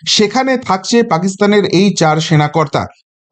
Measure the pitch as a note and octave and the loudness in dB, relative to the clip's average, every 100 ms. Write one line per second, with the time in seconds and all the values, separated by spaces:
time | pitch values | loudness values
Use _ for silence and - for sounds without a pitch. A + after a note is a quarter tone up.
0 | - - G#3 B3+ C4 B3+ B3 F#3+ - A#3 | -4 0 0 0 -2 -2 -2 -4 0 0
1 | A3+ E3 F#3+ F#3+ G3+ G#3 G3 F3 G3+ - | 2 0 -2 0 0 2 2 2 2 2
2 | D#3+ D#3 D#3+ D#3 D3 E3 D3 C3+ F#2+ _ | 0 0 0 0 0 -2 -2 -4 -6 _
3 | _ _ _ | _ _ _